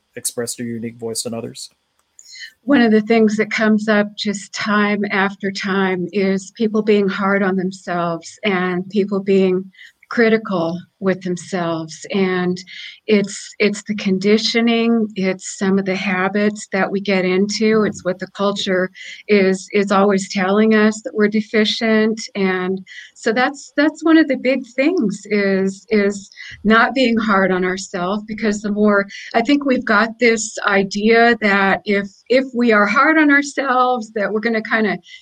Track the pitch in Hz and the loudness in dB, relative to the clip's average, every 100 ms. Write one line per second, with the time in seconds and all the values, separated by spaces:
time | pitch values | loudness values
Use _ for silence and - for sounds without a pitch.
0 | _ 123 - - 117 - 120 117 117 117 | _ -12 -8 -6 -8 -8 -8 -8 -10 -10
1 | 117 110 123 113 120 127 - _ _ _ | -10 -8 -8 -8 -10 -14 -18 _ _ _
2 | _ _ - - - _ - 277 233 214 | _ _ -20 -20 -20 _ 0 2 4 2
3 | 214 226 220 214 214 233 220 214 214 208 | 4 4 4 2 -2 0 2 2 2 0
4 | 208 - 208 196 - - 214 208 208 208 | 0 -4 -6 -6 -8 -8 -2 0 0 0
5 | 202 196 196 196 196 196 202 190 190 185 | -2 -2 -2 -4 -8 -6 -2 0 0 -2
6 | 175 202 190 190 190 - 220 214 214 208 | -4 -2 0 -2 -4 -4 -2 0 2 2
7 | 196 196 196 196 196 190 185 190 - 175 | 2 0 0 0 0 0 -4 -6 -6 -4
8 | 170 165 - - 214 185 180 180 190 202 | -4 -6 -10 -8 -2 -2 -2 -4 -4 -2
9 | 196 196 196 196 190 185 190 - - _ | -2 -2 0 2 2 0 -4 -16 -20 _
10 | - - 226 220 214 185 165 175 - - | -6 0 2 2 0 -4 -4 -6 -12 -4
11 | 190 185 180 175 - 185 170 165 160 160 | -2 -2 -4 -6 -6 -4 -4 -4 -8 -14
12 | - 196 190 185 180 180 - - - - | -6 -2 0 0 -2 -4 -10 -18 -18 -10
13 | - 208 196 - - - 208 208 - 208 | 0 0 0 -8 -12 -2 -2 -2 -6 -4
14 | 208 190 202 220 220 233 233 233 233 233 | -2 0 2 2 2 0 2 2 2 0
15 | 208 190 190 185 - - 196 196 190 185 | 0 -2 -4 -4 -8 -4 0 0 0 -4
16 | 196 185 190 208 208 208 - 196 190 196 | -2 -2 0 0 -2 -2 -4 -2 -2 -2
17 | 202 190 185 185 202 202 214 220 208 214 | 0 0 2 2 0 0 2 2 0 -2
18 | 180 185 180 - 202 202 202 185 185 - | -6 -6 -8 -2 -2 -2 -2 -2 -2 -8
19 | - - - 208 190 190 - 208 202 196 | -18 -10 0 2 4 0 -2 -2 2 2
20 | 196 196 190 202 185 202 220 214 214 214 | 2 2 -2 -2 0 2 4 4 4 0
21 | - 214 208 214 214 226 214 - 226 220 | -6 0 0 0 0 0 0 0 2 2
22 | 220 220 - 202 190 185 180 190 - - | 2 -2 -8 -2 0 0 -2 -6 -8 -20
23 | - - 233 220 262 285 - - 302 302 | -20 -8 -2 0 -2 -4 -6 0 0 2
24 | 320 320 277 254 247 269 - - 285 370 | 4 4 4 0 0 -2 -4 -2 0 2
25 | 208 - - 208 196 190 196 190 - 214 | 0 -4 -4 0 2 0 0 -4 -2 0
26 | 202 202 196 - - - 208 220 240 240 | 2 -2 -10 -18 -20 -4 2 4 4 2
27 | 240 226 214 190 190 185 185 190 190 190 | 2 2 2 2 2 0 -2 -4 -8 -6
28 | 180 214 214 214 220 208 214 202 214 202 | -4 -4 -8 -4 -2 -2 -4 0 2 2
29 | 202 - - 233 233 285 277 254 214 208 | 0 -8 -4 0 2 2 2 0 2 2
30 | 233 226 240 226 - - - 196 196 202 | 0 2 2 2 -2 -6 0 0 0 0
31 | 214 226 233 233 208 196 190 185 - 202 | 4 6 4 2 2 2 2 0 0 -2
32 | 196 _ - 254 269 240 240 208 208 247 | -4 _ 0 0 0 0 2 4 4 4
33 | 294 320 294 285 285 - 269 254 247 247 | 4 4 4 4 0 -4 0 2 2 0
34 | 220 214 190 214 226 226 220 226 214 175 | -4 -6 -4 -2 -2 -2 -2 0 0 -2
35 | - - | -10 -20